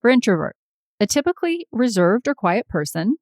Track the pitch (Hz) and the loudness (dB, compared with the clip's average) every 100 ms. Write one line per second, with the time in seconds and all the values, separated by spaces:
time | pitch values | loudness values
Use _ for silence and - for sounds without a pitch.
0 | 233 254 240 180 156 - _ _ _ _ | 4 4 4 0 -2 -8 _ _ _ _
1 | 208 - 285 359 349 339 330 233 247 196 | -2 0 -2 -2 -4 -4 -6 -2 0 2
2 | 175 220 262 285 185 175 - 175 147 170 | 2 2 -2 -2 0 -2 -2 -6 -6 -4
3 | 175 311 | -4 -4